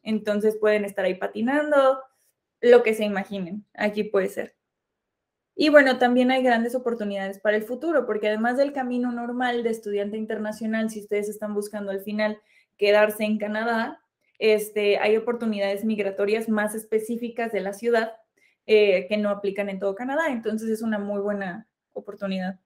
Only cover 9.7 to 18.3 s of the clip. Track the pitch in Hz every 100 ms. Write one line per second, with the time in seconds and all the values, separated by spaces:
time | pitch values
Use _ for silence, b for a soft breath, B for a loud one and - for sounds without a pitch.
9.7 | 220 208 202 202 220 220 214 214 214 220
10.7 | 220 220 214 202 208 208 208 208 208 208
11.7 | 214 196 196 202 208 214 214 b b b
12.7 | _ 202 208 214 214 214 214 208 214 233
13.7 | 226 247 302 _ _ _ _ 220 214 208
14.7 | 208 208 196 214 220 226 233 226 208 196
15.7 | 196 220 208 196 196 202 220 226 214 208
16.7 | 214 - 220 214 233 233 233 226 208 185
17.7 | 196 233 233 226 - _